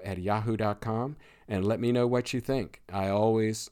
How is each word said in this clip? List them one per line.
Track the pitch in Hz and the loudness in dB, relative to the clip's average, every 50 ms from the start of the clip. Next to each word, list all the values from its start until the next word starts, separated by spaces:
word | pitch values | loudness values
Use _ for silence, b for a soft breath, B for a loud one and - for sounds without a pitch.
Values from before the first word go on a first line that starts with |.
| 92 | -8
at | 95 95 92 | -8 -6 -4
yahoo | 90 101 104 107 107 117 113 | -2 0 0 0 0 0 0
dot | 107 110 104 104 - | 0 0 -2 -2 -2
com | - 113 110 113 120 143 147 B B B B B B - | -4 -4 -2 -2 -2 -4 -6 B B B B B B -4
and | 107 95 95 | -2 0 2
let | 104 113 90 | 2 0 2
me | 117 120 | 2 2
know | 120 123 120 | 4 4 4
what | 120 123 123 120 - - | 4 2 0 0 -2 -4
you | 123 | -4
think. | - - 135 135 98 - - - - - | -2 -2 -2 -2 -2 -4 -10 -18 -14 -6
I | 92 98 95 98 | -4 -2 0 2
always, | 98 104 107 113 110 110 110 110 110 - - - | 2 4 4 4 4 4 2 0 0 -4 -8 -12